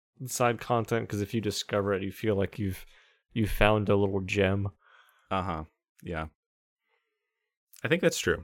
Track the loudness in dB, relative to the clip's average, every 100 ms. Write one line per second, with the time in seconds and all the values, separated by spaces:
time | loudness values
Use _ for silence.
0 | _ -14 -8 0 0 0 0 0 0 -2
1 | -2 -4 -2 -2 -2 -4 -2 0 0 0
2 | -2 -4 0 0 0 -2 -4 -4 -10 -20
3 | _ _ _ -2 0 4 4 4 4 2
4 | 2 0 -2 2 2 2 -2 -8 _ -20
5 | _ _ -6 -4 -2 -6 -8 _ _ _
6 | -8 -6 -6 -12 _ _ _ _ _ _
7 | _ _ _ _ _ _ _ -8 -2 2
8 | 2 0 0 -2